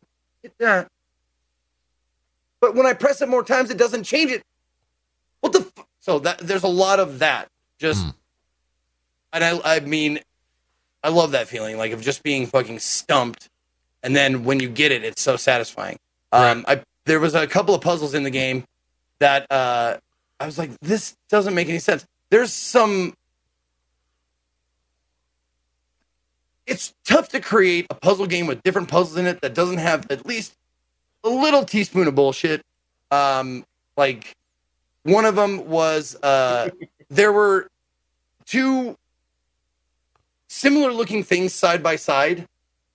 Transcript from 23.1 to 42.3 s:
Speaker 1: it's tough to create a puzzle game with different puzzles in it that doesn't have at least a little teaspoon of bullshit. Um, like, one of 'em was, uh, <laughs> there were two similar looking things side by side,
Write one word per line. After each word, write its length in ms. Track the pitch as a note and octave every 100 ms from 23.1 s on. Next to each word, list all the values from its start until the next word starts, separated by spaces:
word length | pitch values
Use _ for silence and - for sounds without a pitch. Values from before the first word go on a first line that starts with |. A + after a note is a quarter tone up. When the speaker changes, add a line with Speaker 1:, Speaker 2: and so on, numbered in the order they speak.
| - _ _ _ _ _ _ _ _ _ _ _ _ _ _ _ _ _ _ _ _ _ _ _ _ _ _ _ _ _ _ _ _ _ _ -
Speaker 1:
it's 280 | B3+ - - -
tough 240 | D4+ A3
to 100 | C4
create 460 | - A3 F#3 F3 F3
a 60 | -
puzzle 300 | F3+ G3 G3
game 220 | F3 E3+
with 160 | B2
different 240 | F#3 F#3 F3
puzzles 280 | - F3 D#3+
in 100 | F3+
it 140 | F3
that 120 | C3
doesn't 240 | B2 F3+ F3+
have 320 | E3 D#3+ -
at 160 | C#3 -
least 280 | A3+ - - _ _ _ _ _ _
a 60 | A3+
little 340 | B3+ C4+ A3
teaspoon 440 | F#3 G#3 G3 F#3 E3
of 80 | C3+
bullshit. 480 | C#3 C3 E3+ D3+ - _ _ _ _
Um, 520 | C#3+ C#3 C3+ C3 B2+ - _ _ -
like, 400 | C#3+ A#2+ - - _ _ _ _ _ _
one 220 | D3+ G3+ A3
of 120 | G3
'em 300 | G3+ G3 C#3+
was, 480 | E3 D#3+ D#3 D3 -
uh, 460 | C#3+ C3+ B2+ B2 B2 - -
<laughs> 200 | _ -
there 220 | C#3+ G#3
were 360 | G#3 G#3 F#3+ - _ _ _ _ _ _ _ -
two 520 | A#3+ C4 C4 B3 - _ _ _ _ _ _ _ _ _ _ _ _ _ _ -
similar 440 | - C#4 C#4+ C#4
looking 320 | A#3 G#3 G#3+
things 300 | F#3 F3+ F#3
side 300 | - F3+ E3+
by 120 | E3 D#3
side, 520 | - C#3 D3